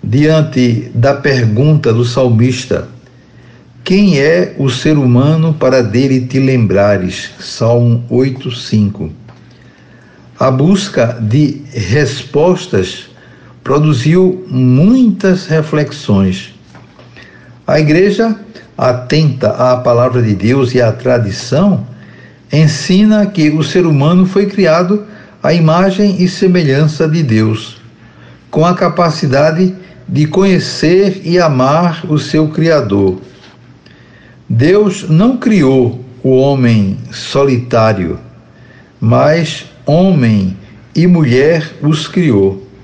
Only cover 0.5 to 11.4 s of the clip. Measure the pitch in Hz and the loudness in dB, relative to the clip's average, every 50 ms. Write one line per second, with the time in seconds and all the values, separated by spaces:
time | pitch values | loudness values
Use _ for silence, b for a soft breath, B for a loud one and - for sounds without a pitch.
0.5 | - 131 127 120 113 104 - - - 117 120 139 139 - - 147 135 127 117 107 | 0 0 0 0 0 -2 -4 -6 -4 0 0 0 0 0 -2 -2 0 0 0 0
1.5 | 104 104 139 151 156 - - 117 110 117 120 117 - 135 131 123 113 110 120 131 | 0 2 2 2 0 0 0 0 0 0 0 -2 0 0 0 2 2 2 2 0
2.5 | 123 - - - 98 78 - - - - - B B B B B B B B B | 0 -4 -6 -6 -6 -6 -6 -10 -18 -20 -20 B B B B B B B B B
3.5 | B B B B B - - - 180 196 208 196 160 135 139 151 165 180 180 - | B B B B B -18 -4 0 2 2 4 4 2 2 2 2 2 0 0 -4
4.5 | - - 139 131 117 - - 156 156 147 135 123 120 123 135 147 160 160 160 165 | -4 -4 -4 -4 -4 -2 -2 0 0 2 2 2 2 4 4 2 2 2 0 0
5.5 | 151 - - 131 131 131 120 104 101 123 135 139 131 131 120 123 - 135 135 131 | 0 0 0 0 2 2 0 0 0 -2 0 0 0 -2 -2 -2 -2 -2 0 0
6.5 | 131 123 113 95 92 98 101 104 104 95 90 92 92 - - - - - - - | 2 0 0 0 2 0 2 2 0 0 -2 -6 -8 -10 -14 -16 -16 -18 -18 -16
7.5 | - - 117 113 120 120 120 120 117 120 - - 117 123 131 131 127 - - 127 | -8 -4 -2 0 2 2 2 2 0 -2 -2 -2 -2 0 0 0 -2 -6 -10 -10
8.5 | 117 - - - - 110 104 98 98 - 82 80 - - - - B B B B | -12 -10 -8 -2 0 0 0 0 -2 -6 -10 -12 -12 -16 -20 -20 B B B B
9.5 | B B B B B B B B B B B B B B B B B - - 131 | B B B B B B B B B B B B B B B B B -2 0 0
10.5 | 131 131 143 175 208 185 - - - - - 123 117 120 113 104 110 143 | 2 2 2 2 2 0 0 -4 -2 -2 -2 -2 -2 -4 -4 0 2 2